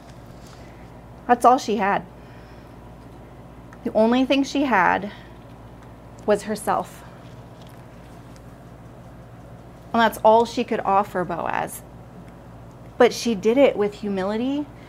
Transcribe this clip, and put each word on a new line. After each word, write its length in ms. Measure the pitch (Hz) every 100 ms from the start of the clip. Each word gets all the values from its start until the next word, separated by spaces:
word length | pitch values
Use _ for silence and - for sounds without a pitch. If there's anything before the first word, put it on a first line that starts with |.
| - - - - - - - - - - - - -
That's 180 | 240
all 140 | 240 262
she 200 | - 214
had. 260 | 196 185 - - - - - - - - - - - - - - - - - -
The 100 | 233
only 300 | 214 226 247
thing 200 | 262 277
she 180 | 277 277
had 480 | 277 214 170 185 202 - - - - - - - - - - - -
was 180 | 208
herself. 560 | 208 208 - 185 - - - - - - - - - - - - - - - - - - - - - - - - - - - - - - -
And 80 | 226
that's 180 | 220 214
all 200 | 220 220
she 200 | 233 -
could 160 | 233 220
offer 440 | - 196 208 185
Boaz. 580 | 175 165 - - 160 - - - - - - - - - - - - -
But 140 | 240
she 240 | 202 233 208
did 200 | 208 247
it 200 | 262 -
with 180 | 208
humility. 720 | 202 208 190 190 220 254 285 294 -